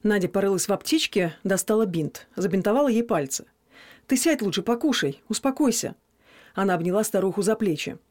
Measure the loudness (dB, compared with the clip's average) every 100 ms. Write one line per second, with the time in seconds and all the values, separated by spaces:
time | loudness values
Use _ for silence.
0 | 2 2 0 0 0 0 0 -2 0 0
1 | 0 0 -2 -2 -2 -2 0 0 2 0
2 | -4 -8 -16 -4 -2 0 2 2 2 2
3 | 0 -2 -2 -8 -12 _ _ -20 -20 -20
4 | _ 0 2 2 0 -2 -2 0 0 0
5 | -2 -4 _ -4 -2 2 2 2 -4 -10
6 | _ _ _ -20 -14 -4 0 0 0 0
7 | 0 0 0 0 0 0 0 -2 -6 -10
8 | _